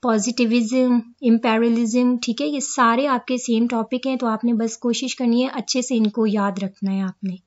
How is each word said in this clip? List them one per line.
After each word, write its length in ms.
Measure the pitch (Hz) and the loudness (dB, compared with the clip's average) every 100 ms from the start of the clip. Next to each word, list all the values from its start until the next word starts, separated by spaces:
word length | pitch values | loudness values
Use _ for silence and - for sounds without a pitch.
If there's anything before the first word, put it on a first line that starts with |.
पॉजिटिविज्म, 1000 | 247 220 208 240 240 240 220 254 254 240 233 _ | 0 0 0 0 2 2 2 0 2 2 -2 _
इम्पेरियलिज्म, 920 | 262 226 233 220 233 233 233 240 247 247 | 2 2 4 2 2 2 0 2 2 0
ठीक 240 | 247 226 | -2 -4
है, 60 | 294 | -2
ये 140 | 294 | -4
सारे 440 | - - 240 233 285 | -4 0 2 2 0
आपके 320 | 254 - 254 | -2 -2 -6
सेम 300 | 247 226 233 | 0 0 2
टॉपिक 400 | 233 220 254 262 | 0 -2 -4 -2
हैं, 100 | 262 | -2
तो 100 | 247 | -2
आपने 260 | 220 240 | 0 0
बस 220 | 233 226 - | 0 -2 -2
कोशिश 380 | 240 233 262 | -2 -2 -4
करनी 280 | - 247 233 | -2 2 2
है, 80 | 262 | 0
अच्छे 320 | 285 208 247 | -4 -4 -4
से 140 | 247 240 | 0 0
इनको 300 | 214 214 220 | 0 2 0
याद 340 | 208 202 190 | 2 0 -2
रखना 320 | 190 - 196 | -8 -4 -4
है 100 | 196 | -2
आपने। 380 | 190 185 196 185 | -4 -4 -8 -8